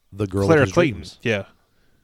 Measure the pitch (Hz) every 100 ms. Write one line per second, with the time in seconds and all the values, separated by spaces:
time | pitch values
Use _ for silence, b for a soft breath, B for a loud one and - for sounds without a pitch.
0 | _ 98 101 95 98 160 120 123 165 98
1 | - - 120 104 - _ _ _ _ _